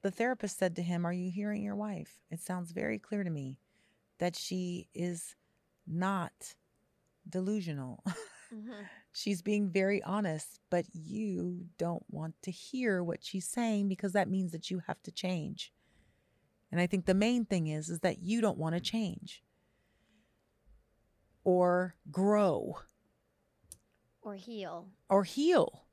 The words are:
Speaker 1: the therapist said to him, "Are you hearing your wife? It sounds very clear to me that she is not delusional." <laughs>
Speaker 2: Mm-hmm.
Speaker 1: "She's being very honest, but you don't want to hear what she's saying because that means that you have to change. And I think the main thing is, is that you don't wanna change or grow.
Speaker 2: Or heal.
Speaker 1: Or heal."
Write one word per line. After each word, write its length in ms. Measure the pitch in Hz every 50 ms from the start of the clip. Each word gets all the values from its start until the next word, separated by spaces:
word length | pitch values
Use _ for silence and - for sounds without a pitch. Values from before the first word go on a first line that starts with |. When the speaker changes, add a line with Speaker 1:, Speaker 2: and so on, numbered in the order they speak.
Speaker 1:
the 80 | - 196
therapist 460 | 180 - 226 247 254 220 - 202 - -
said 180 | 196 180 170 -
to 40 |
him, 240 | 175 170 180 175 175
"Are 80 | 170 175
you 160 | 180 180 185
hearing 300 | 170 196 208 208 208 208 208
your 120 | 202 202
wife? 460 | 202 208 214 202 165 156 - - - _ _
It 80 | 165 165
sounds 300 | - - 185 180 175 170
very 260 | 170 165 - - 220 208
clear 260 | - - 214 208 196
to 60 | 175
me 280 | 165 147 135 131 135 - _ _ _ _ _ _ _ _ _ _ _ _
that 160 | 170 180 175
she 520 | - - - 185 185 185 180 175 175 170 _ _
is 420 | - 170 180 175 170 - - - _ _ _ _ _ _ _ _ _ _ -
not 680 | 160 170 180 190 196 190 170 - _ _ - - - _ _ _ _ _ _ _ _ _ _ _ _ _ _ 170
delusional." 760 | 160 185 185 190 214 214 185 170 151 139 131 127 123 - _ 196
<laughs> 40 | 170 - 440 415 - - - - 240
Speaker 2:
Mm-hmm. 300 | 220 214 233 247 208 202 185 - - _ _
Speaker 1:
"She's 300 | _ - - 202 202 175
being 300 | - 214 208 208 208 190
very 320 | 170 196 190 196 202 196 -
honest, 560 | - 185 208 208 180 156 156 - - - - _ _
but 160 | - 175 165 - -
you 720 | 170 156 160 196 214 220 208 185 180 180 180 180 175 180 170 - _
don't 260 | 170 170 170 - - _
want 240 | - 151 156 160 160 _ -
to 80 | 190
hear 520 | 170 - - - - 254 254 226 196 180 175
what 200 | 170 - - -
she's 240 | - - 190 175 -
saying 400 | - - 240 226 220 202 202 196
because 240 | 190 - - 202 175
that 160 | 208 190 -
means 220 | 190 190 185 175
that 180 | 165 160 - -
you 140 | 185 185 165
have 160 | - 180 -
to 100 | _ -
change. 600 | - - - 185 185 170 151 - - - - - _ _ _ _ _ _ _ _ _ _ _ _ _ _ _ _ _ _ _ _
And 80 | - 170
I 60 | 175
think 200 | 175 - 190 170 -
the 80 | 185
main 280 | 190 208 226 247 247 226
thing 200 | - 196 180 160
is, 240 | 156 151 151 151 160
is 120 | 175 160
that 180 | - 185 - -
you 180 | 175 175 214 233
don't 180 | 220 208 - -
wanna 200 | 156 160 165 175
change 640 | 170 - - 226 220 180 - - - - - - _ _ _ _ _ _ _ _ _ _ _ _ _ _ _ _ _ _ _ _ _ _ _ _ _ - - - _ _ _ _ _ _ _ _ _ _ _ _ _
or 520 | 190 180 180 180 175 175 180 180 185 - _ _ -
grow. 680 | 147 185 190 202 208 208 208 185 156 - - - - - - _ _ _ _ _ _ _ _ _ _ _ _ _ _ _ _ _ - _ _ _ _ _ _ _ _ _
Speaker 2:
Or 140 | - 311 302
heal. 540 | - 180 240 233 214 190 165 165 170 180 190 - _ _ _
Speaker 1:
Or 140 | 196 196 196
heal." 640 | - - 262 294 330 359 285 196 - - - - _